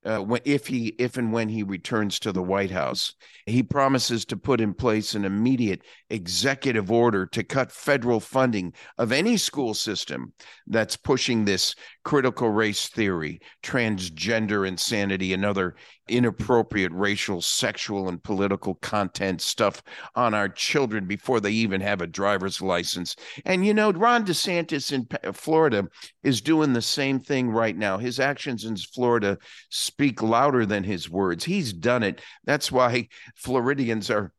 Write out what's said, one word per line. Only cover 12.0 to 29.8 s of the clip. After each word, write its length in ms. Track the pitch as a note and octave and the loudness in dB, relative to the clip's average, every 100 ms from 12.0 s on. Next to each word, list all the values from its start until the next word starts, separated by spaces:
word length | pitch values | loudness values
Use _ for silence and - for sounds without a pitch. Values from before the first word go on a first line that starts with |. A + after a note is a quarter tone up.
critical 460 | - D3 C3 - A#2+ | 0 2 2 2 0
race 380 | G#2+ A2 G#2 - | 2 0 0 -6
theory, 520 | - G#2 F2+ D#2 E2 - _ | 0 0 0 -4 -8 -16 _
transgender 1040 | - C3 A#2 G2+ F2+ D#2 F2+ A2+ G#2+ G#2 F#2+ | -4 0 0 -2 -6 -6 -2 0 0 0 -2
insanity, 640 | F2+ - A2 G2 G2 F#2+ | -2 -2 -2 0 -2 -2
and 100 | F#2 | 0
other 320 | G#2 G2 F2+ - - - - | 0 0 -2 -4 -20 -20 -2
inappropriate 840 | A#2 A#2+ G2 - B2 A2 G#2 F#2 | 2 2 0 2 4 4 0 0
racial, 480 | E2+ G2+ G#2 - F#2 | 0 0 0 -2 -4
sexual, 680 | - - A#2 G#2 - G2+ F#2 | -2 -2 -2 -4 -4 -4 -2
and 120 | F2 | -6
political 520 | - G2 G2 G2 - F2+ | -4 -2 0 -2 -4 -6
content 640 | - G#2+ F#2+ - G2 E2+ | -4 -2 -2 -2 -2 -2
stuff 420 | - - G#2 - - - - | -4 0 0 0 -18 -18 -8
on 200 | - A#2+ | 0 2
our 160 | G#2+ G2+ | 2 -2
children 560 | - - D3+ C3 G#2+ F2+ | -2 -2 0 0 -2 -4
before 340 | G2+ - A#2+ | -6 0 0
they 100 | G2+ | 2
even 300 | A2 A2+ F#2+ | 0 0 0
have 220 | G2+ G2+ | -2 -2
a 40 | E2+ | -4
driver's 540 | - G2+ G2+ F#2+ - | -2 0 0 -2 -4
license. 560 | F#2+ F2 F2 F2+ F2 - - - - | -2 0 -2 -6 -6 -10 -14 -12 -2
And, 180 | F#3 | 2
you 80 | G3+ | 4
know, 180 | G#3+ G#3+ | 4 2
Ron 360 | E3+ A3+ A#3+ G#3 | 4 4 4 2
DeSantis 680 | E3 - F3 E3+ D#3 - | -2 0 -2 -2 -4 -2
in 140 | C#3 A2+ | -4 -4
P-, 260 | - - | -6 -6
Florida 560 | G2 - D#3+ D#3+ G#2+ F#2 - - _ | -8 0 4 4 4 0 -8 -20 _
is 200 | - A#2+ | 0 0
doing 320 | A2 D#3+ D3+ | 2 4 4
the 80 | A#2+ | 2
same 380 | A2+ - C3+ C3+ | 0 -2 0 0
thing 300 | - C#3 B2 | 0 0 2
right 260 | A2 A2+ F#2 | 2 2 0
now. 200 | G#2 F#2+ | -2 0
His 240 | B2 B2 | -4 0
actions 460 | C3+ C#3 - A#2 A2 | 0 -2 -6 -6 -6
in 100 | G#2 | -8
Florida 640 | E2+ - B2 A#2+ G2+ G2 - - - | -8 0 2 4 2 -2 -6 -20 -10
speak 520 | - | -6